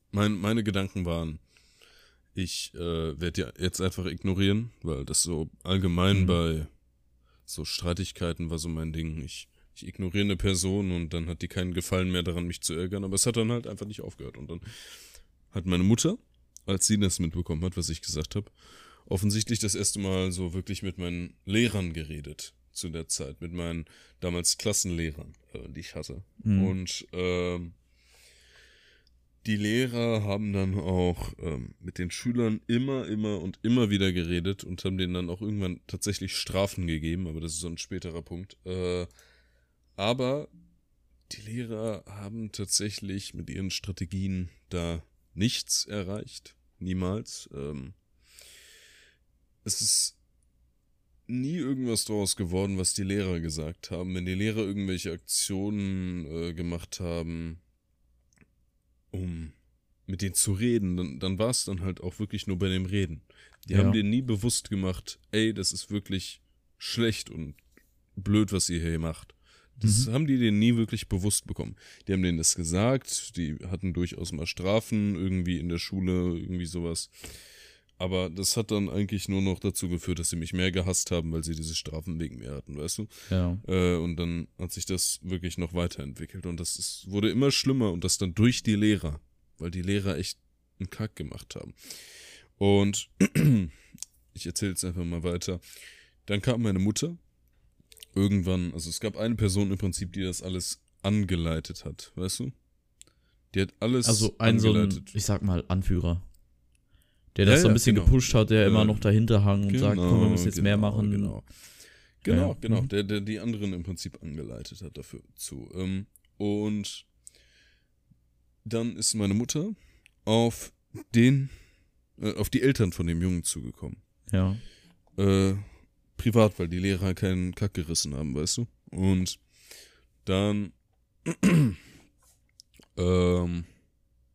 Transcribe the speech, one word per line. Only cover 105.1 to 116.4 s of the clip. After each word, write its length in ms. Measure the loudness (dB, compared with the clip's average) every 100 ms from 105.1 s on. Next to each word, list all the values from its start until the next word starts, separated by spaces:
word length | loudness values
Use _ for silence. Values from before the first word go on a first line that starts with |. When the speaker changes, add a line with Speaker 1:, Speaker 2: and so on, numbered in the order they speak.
| -2
Speaker 2:
ich 100 | 0
sag 160 | 2
mal, 220 | 2 0 0
Anführer. 540 | 0 2 2 2 0 -4 -18 _ _ _ _ _ _ _ _ _ 4
Der 100 | 8
das 120 | 10
Speaker 1:
Ja, 40 |
Speaker 2:
so 60 | 8
ein 20 |
Speaker 1:
ja, 40 | 6
Speaker 2:
bisschen 180 | 6
Speaker 1:
genau. 120 | 6 8
Speaker 2:
gepusht 260 | 6 6
hat, 160 | 4 6
der 160 | 6 6
immer 160 | 6
Speaker 1:
Äh, 40 | 6
Speaker 2:
noch 140 | 4
dahinter 440 | 6 6 6 6 6
hang 220 | 4 2
und 100 | 4
sagt, 200 | 4 4
„Komm, 120 | 6
wir 60 | 6
Speaker 1:
genau, 120 | 6
Speaker 2:
müssen 160 | 4 2
jetzt 140 | 2
mehr 120 | 4 4
Speaker 1:
genau, 160 | 2
Speaker 2:
machen.“ 200 | 2 0
Speaker 1:
genau. 320 | 0 -2 -4 -12
Speaker 2:
Ja, 80 | -20 -20 -20 -20 -20 _ _
Speaker 1:
Genau, 260 | 2 4 4
Speaker 2:
ja. 80 | 0
Speaker 1:
genau, 220 | 0 2
Speaker 2:
Mhm. 60 | 2
Speaker 1:
der, 140 | 0
der 180 | 0 -2
die 180 | -2 -4
anderen 340 | -4 -4 -4
im 100 | -4
Prinzip 400 | -6 -8 -10 -12
angeleitet 580 | -10 -10 -10 -12 -14 -14
hat 160 | -16 -16
dafür 240 | -16 -18 -18 -14
zu. 340 | -12 -12 -10 -6
Ähm, 320 | -4 -4 -6 _ _
und 680 | -4